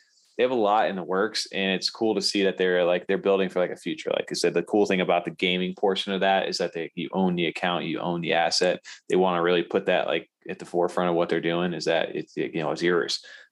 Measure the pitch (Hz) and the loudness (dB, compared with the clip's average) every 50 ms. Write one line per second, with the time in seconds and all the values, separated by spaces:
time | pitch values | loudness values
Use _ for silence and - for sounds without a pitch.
0 | _ _ _ _ _ _ _ - 123 127 131 117 104 101 104 110 90 82 98 92 | _ _ _ _ _ _ _ 0 0 2 2 2 2 4 4 4 2 0 -2 -4
1 | 82 85 92 95 107 110 107 - - - - 98 95 95 95 90 - - - - | -4 -2 0 0 0 0 -2 -6 -6 -6 -4 -2 0 0 0 -2 -2 -6 -4 0
2 | 113 110 104 98 95 - - 101 95 95 90 - 92 92 90 90 87 87 90 90 | 0 0 2 0 0 0 0 2 2 2 2 2 2 2 4 4 4 2 2 0
3 | - - 98 90 90 98 98 95 95 92 - 90 90 - - - - - 80 - | 0 -2 -2 0 2 2 2 2 2 0 0 0 0 0 -2 -6 -6 -6 -6 -6
4 | - - - - - - - - 85 85 82 85 87 - 107 104 101 101 95 92 | -4 -2 -2 -2 -2 -4 -4 0 0 0 2 0 0 2 2 2 4 4 2 2
5 | 87 92 87 87 - 90 80 - 95 90 90 90 92 92 92 - 104 98 95 - | 2 2 2 0 0 -4 -4 -2 -2 0 0 0 -2 -4 -4 -2 0 0 0 0
6 | - 101 98 90 98 95 95 95 - - - - 87 85 - 82 78 - - 90 | -2 -4 -2 0 2 2 2 2 0 -2 -2 -2 -4 -4 -4 -6 -8 -8 -8 -8
7 | 80 - - 92 95 90 87 87 85 78 - - 92 90 87 78 76 82 71 - | -8 -4 0 0 2 2 2 0 0 -2 -2 -2 -2 -2 0 -2 -2 -4 -4 -4
8 | - 87 87 85 82 78 82 85 85 82 - - 90 90 85 82 - - - - | -2 -2 -4 -2 -2 0 2 2 2 2 2 2 2 2 2 0 -6 -14 -20 -18
9 | _ - - 92 92 92 87 85 85 87 90 87 85 - - 98 98 95 90 82 | _ 0 2 4 4 4 2 2 2 2 2 2 2 0 -2 0 2 2 2 2
10 | - 60 78 85 - - _ _ _ 82 92 - 90 - - 87 85 87 - 92 | 2 0 -2 -2 -4 -8 _ _ _ -12 -12 -10 -10 -4 0 0 0 2 0 0
11 | 90 87 85 85 85 - 85 80 73 85 85 87 90 90 82 78 - 85 82 - | 0 2 2 0 0 0 0 0 0 0 0 0 0 -2 -2 -2 -2 0 0 0
12 | - - - - 78 - - 87 69 - - 85 76 71 78 78 85 87 87 82 | 0 -2 -4 -8 -10 -6 -6 -4 -4 -4 -4 -4 -2 -2 -2 0 0 2 2 2
13 | - - - - - - - - - _ | 0 -2 -4 -6 -8 -14 -20 -20 -20 _